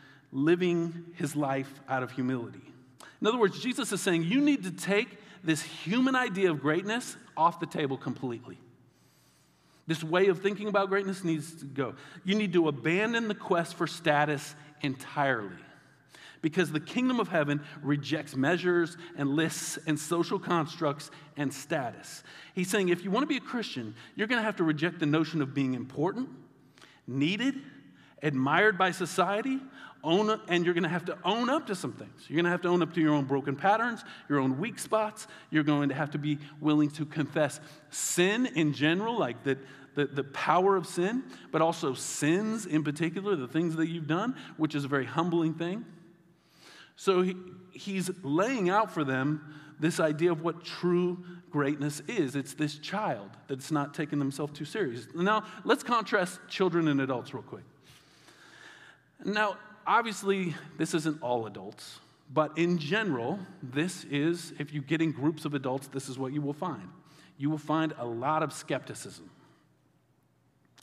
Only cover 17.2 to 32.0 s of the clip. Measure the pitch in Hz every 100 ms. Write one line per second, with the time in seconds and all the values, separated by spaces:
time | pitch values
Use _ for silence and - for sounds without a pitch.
17.2 | 170 170 143 147 - - 131 143 120 151
18.2 | - 131 139 175 180 175 165 - - -
19.2 | 139 147 160 - - - - 147 - 170
20.2 | 170 196 185 175 151 - 156 135 - -
21.2 | - - 139 - - 160 120 - - -
22.2 | - - - - 185 208 185 175 196 214
23.2 | 294 262 - 247 208 - 110 110 - -
24.2 | 214 240 214 190 160 151 170 170 151 156
25.2 | 160 165 135 135 131 127 110 - 170 226
26.2 | 262 - - _ - - - - - 131
27.2 | 151 196 262 269 - - - - - -
28.2 | 151 131 135 165 214 185 190 170 170 -
29.2 | 180 208 262 269 - - - - 156 185
30.2 | 214 220 - 175 170 170 165 175 175 -
31.2 | 175 220 240 294 226 185 131 -